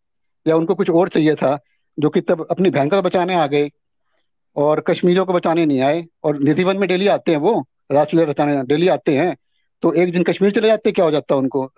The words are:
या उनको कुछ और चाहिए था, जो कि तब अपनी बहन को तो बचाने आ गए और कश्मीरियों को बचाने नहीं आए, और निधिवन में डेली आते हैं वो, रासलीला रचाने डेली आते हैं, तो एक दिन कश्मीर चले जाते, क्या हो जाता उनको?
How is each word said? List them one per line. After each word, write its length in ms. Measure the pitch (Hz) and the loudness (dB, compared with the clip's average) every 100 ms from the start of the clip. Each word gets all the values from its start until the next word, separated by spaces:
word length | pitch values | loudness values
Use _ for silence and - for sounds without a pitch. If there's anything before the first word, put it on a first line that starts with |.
| _ _ _ _ 156 | _ _ _ _ 0
या 80 | 160 | 0
उनको 200 | 165 180 | 0 -2
कुछ 140 | 185 | 0
और 200 | 165 185 | 2 2
चाहिए 260 | 170 156 147 | 2 0 2
था, 240 | - 147 - _ _ - | -2 -2 -8 _ _ -4
जो 100 | 147 | 0
कि 120 | 175 | 0
तब 260 | 165 170 - | 0 -2 -2
अपनी 180 | 170 185 | -2 0
बहन 200 | 143 143 | 0 0
को 60 | 196 | 0
तो 60 | |
बचाने 340 | 180 185 175 180 | 0 0 0 0
आ 120 | 143 | 0
गए 240 | 147 147 - _ _ _ _ _ _ _ - | 0 -2 -6 _ _ _ _ _ _ _ -2
और 240 | 147 151 | 0 0
कश्मीरियों 460 | 170 165 180 180 185 | -2 0 2 2 0
को 80 | |
बचाने 320 | 180 170 165 160 | -2 0 0 0
नहीं 160 | 135 | 0
आए, 240 | 135 165 165 _ | 0 -2 -6 _
और 160 | 156 147 | -6 -2
निधिवन 380 | 143 151 185 196 | 0 0 0 -2
में 120 | 190 | -2
डेली 180 | 180 196 | 0 0
आते 240 | 160 - | 0 0
हैं 60 | 156 | 0
वो, 280 | 165 214 135 _ - | 0 -2 -4 _ -2
रासलीला 340 | 139 147 165 160 | 0 2 2 0
रचाने 380 | 143 143 143 | 0 -2 -2
डेली 240 | 127 151 180 | 0 0 2
आते 300 | 147 - 135 | 0 0 0
हैं, 200 | 175 139 _ _ _ _ | 0 -4 _ _ _ _
तो 120 | 170 | -2
एक 180 | 156 180 | 0 0
दिन 120 | 175 | 0
कश्मीर 280 | 175 170 196 | -2 0 0
चले 160 | 226 220 | 2 2
जाते, 240 | 214 220 | 2 0
क्या 140 | 190 165 | 0 0
हो 60 | |
जाता 240 | 151 - 139 | 0 0 -2
उनको? 360 | 131 139 131 | -2 -4 -6